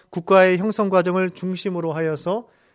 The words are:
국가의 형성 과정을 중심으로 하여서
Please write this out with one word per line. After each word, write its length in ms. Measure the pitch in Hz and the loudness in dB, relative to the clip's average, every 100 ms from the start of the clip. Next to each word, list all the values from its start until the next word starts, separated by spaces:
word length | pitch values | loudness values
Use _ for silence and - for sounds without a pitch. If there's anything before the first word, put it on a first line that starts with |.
| _ | _
국가의 480 | 180 170 190 185 180 | -10 2 6 6 2
형성 320 | 214 214 202 | -2 -2 0
과정을 440 | 185 180 180 185 | 2 2 -2 -4
중심으로 600 | - 185 185 202 175 165 | -6 -8 -6 -6 -6 -6
하여서 560 | 156 160 147 175 214 233 _ _ | -4 -4 -4 -4 -6 -6 _ _